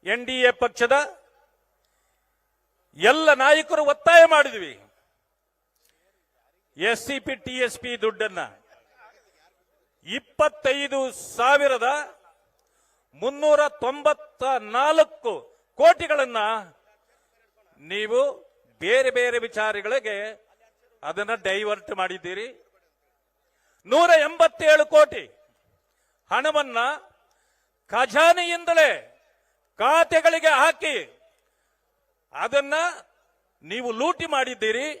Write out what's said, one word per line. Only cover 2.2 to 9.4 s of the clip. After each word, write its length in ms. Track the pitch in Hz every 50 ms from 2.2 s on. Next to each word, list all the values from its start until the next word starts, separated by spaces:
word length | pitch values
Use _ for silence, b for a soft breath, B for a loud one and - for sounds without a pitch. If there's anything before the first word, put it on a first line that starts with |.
| _ _ _ _ _ _ _ _ _ _ _ _ _ _ _ 139
ಎಲ್ಲ 300 | 165 220 269 311 320 311 285
ನಾಯಕರು 480 | 262 262 285 302 311 311 - 339 302 302
ಒತ್ತಾಯ 380 | 285 285 294 - 339 330 339 330
ಮಾಡಿದ್ವಿ. 460 | 330 320 302 285 277 233 214 180 151 120 101 101 _ _ _ _ _ _ _ _ _ _ _ _ _ _ _ _ _ _ _ _ _ _ _ _ _ _ _ _ _ _ _ _ _ _ _ _ _ _
ಎಸ್ 280 | 135 170 220 233 226 -
ಸಿ 100 | - 285 269
ಪಿ, 140 | 262 302 269
ಟಿ 200 | - _ 254 254 254
ಎಸ್ 200 | 254 233 - -
ಪಿ 120 | - 247 240 233
ದುಡ್ಡನ್ನ 420 | - 220 214 - 220 214 190 175 147 113 98 _ _ _ _ _ _ _ _ _ 214 214 _ _ _ _ _ _